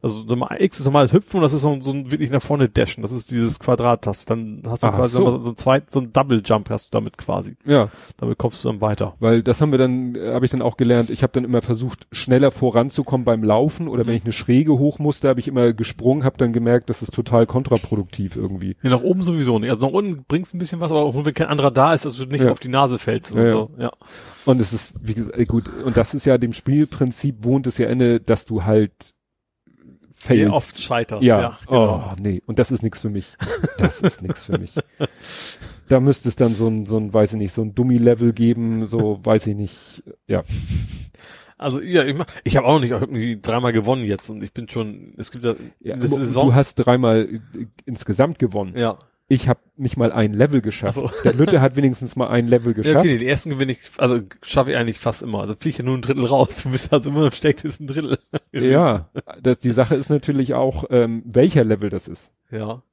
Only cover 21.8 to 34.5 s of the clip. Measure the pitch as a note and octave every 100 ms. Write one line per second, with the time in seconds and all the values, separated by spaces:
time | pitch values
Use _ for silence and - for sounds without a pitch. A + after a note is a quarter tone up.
21.8 | C#3+ D#3 D3 B2 C3 C#3+ B2+ - B2+ C3
22.8 | C#3 B2 - A2 - A2+ A#2 A2 A2 -
23.8 | A#2+ - - - - - - B2+ G#2 A2+
24.8 | - - A2 A2 G#2+ - A#2+ A#2 - -
25.8 | C3 A#2 A2+ C#3+ C#3 B2+ A#2+ A2 - C#3+
26.8 | D3+ - B2+ - C#3+ A2+ A2 C#3 B2+ -
27.8 | A#2 B2 B2 A#2 - A2+ - G#2+ F#2 G#2+
28.8 | G#2 _ - _ _ _ _ _ _ _
29.8 | - _ _ _ - A#2+ G#2 G2+ - -
30.8 | - A#2+ A2+ G#2+ B2 G#2+ A#2 - - C3
31.8 | G#2+ G#2+ G2 F#2 G2+ F#2 - A2 A#2 B2+
32.8 | A2+ - A2 G2+ F#2 _ G2 A#4 - -
33.8 | - - F#3 - F#2 - -